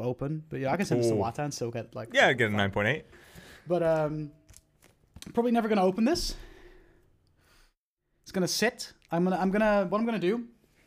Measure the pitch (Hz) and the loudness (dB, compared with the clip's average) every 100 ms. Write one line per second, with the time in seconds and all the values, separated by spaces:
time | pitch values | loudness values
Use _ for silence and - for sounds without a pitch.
0 | 120 123 139 156 - 135 135 170 196 120 | -2 -4 -4 -6 -8 -6 -2 -2 0 2
1 | 117 110 117 131 147 - 117 117 110 123 | 2 2 0 -2 -6 -4 -6 -6 -8 -12
2 | 113 139 196 120 110 104 98 104 104 156 | -2 4 4 4 2 2 2 2 0 -2
3 | - - - - - - 147 175 165 160 | -6 -20 -20 -20 -20 -14 -4 0 2 2
4 | 151 151 147 - _ - _ _ - _ | 0 -4 -8 -12 _ -20 _ _ -20 _
5 | _ - - - 240 233 214 208 185 190 | _ -20 -6 0 2 2 2 4 2 4
6 | 233 349 - - - - - - - _ | 2 2 -2 -8 -16 -20 -20 -20 -20 _
7 | _ _ _ _ _ _ _ _ _ _ | _ _ _ _ _ _ _ _ _ _
8 | _ _ - 190 170 - 214 - - - | _ _ -8 -2 -2 0 -2 -2 -18 -18
9 | - 170 185 185 190 208 220 208 180 208 | -6 -2 0 0 0 2 2 2 0 -2
10 | 233 214 175 240 233 _ _ _ | -2 0 0 -2 -6 _ _ _